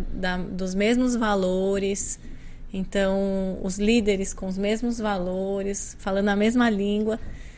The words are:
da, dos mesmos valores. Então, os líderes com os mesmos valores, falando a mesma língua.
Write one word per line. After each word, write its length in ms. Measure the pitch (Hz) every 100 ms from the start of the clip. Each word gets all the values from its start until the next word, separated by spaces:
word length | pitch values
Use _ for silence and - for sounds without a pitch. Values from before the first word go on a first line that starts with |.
| 180
da, 240 | - 185 180
dos 380 | 180 180 185
mesmos 420 | 185 208 240 254 240
valores. 1000 | 220 202 185 185 190 196 196 202 - - - - - - -
Então, 840 | 190 185 202 190 196 196 190 190 -
os 160 | 190 185
líderes 540 | 208 233 208 196 190
com 140 | - 190
os 100 | 190
mesmos 420 | 202 220 240 226
valores, 1000 | 214 196 180 185 190 196 196 202 - -
falando 300 | - 196 208
a 80 | 202
mesma 340 | 214 247 240
língua. 480 | 202 202 208 214 226 - - -